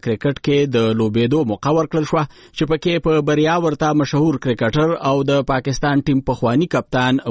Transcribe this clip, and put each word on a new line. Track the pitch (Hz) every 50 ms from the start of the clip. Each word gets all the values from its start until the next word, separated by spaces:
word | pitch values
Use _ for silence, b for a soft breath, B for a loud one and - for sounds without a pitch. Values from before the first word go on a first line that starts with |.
| -
کرکټ | 120 110 101 - 143 139 - -
کې | 147 143 143 143 143 123
د | 117 113 110 113 113
لوبېدو | 110 110 107 117 117 120 143 156 151 113
موقع | 104 98 - 139 151
ورکړل | 160 160 143 - 165 151 -
شوه، | - 165 151 139 B B B B B
چې | - 160 143
پکې | 160 151 - 180 170 170 -
په | 165 156 156 147 143
بریا | 151 151 151 156 165 175 170
ورته | 160 151 - 147 151 151 151
مشهور | 143 - - 143 151 165 147 127 -
کرکټر | 131 120 - 127 113 107 151 151 160 170 - - 139
او | 135 139 139 139
د | 139 143 131 127
پاکستان | 135 131 131 139 131 - - 147 143 139 139 -
ټیم | 139 135 135 -
پخوانی | 127 - - 117 120 139 180 175 -
کپتان | 135 117 - - 131 127 127 127 139 - 123